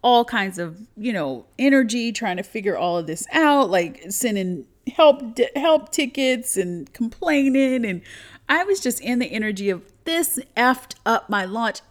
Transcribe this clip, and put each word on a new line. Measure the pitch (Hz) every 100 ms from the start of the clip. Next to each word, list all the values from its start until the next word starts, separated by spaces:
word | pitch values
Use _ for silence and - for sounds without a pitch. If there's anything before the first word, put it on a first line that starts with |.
all | 247 240 240
kinds | 240 196 180
of, | 170 170 220 -
you | 226
know, | 202 143 127 - -
energy | 269 269 233 240 233
trying | 214 214 185
to |
figure | 208 220 202 175
all | 175 175
of | 165
this | 165 -
out, | - 302 285 226
like, | 185 170 - 165
sending | - 240 202 185 175 - _ - -
help, | 311 285 247 233
d-, | 247 277
help | 320 311 311
tickets | - 262 277 262 247 247 190
and | 180 175 -
complaining. | - 233 - 349 285 277 269 262 254 220
And | 180 - - - - -
I | 302
was | 381 392
just | 254 -
in | 226 247
the | -
energy | - 214 196 202
of, | 180 - _ -
"This | 330 330 - - -
effed | 247 254 - - -
up | 226 -
my | 208 185
launch. | 214 226 196 _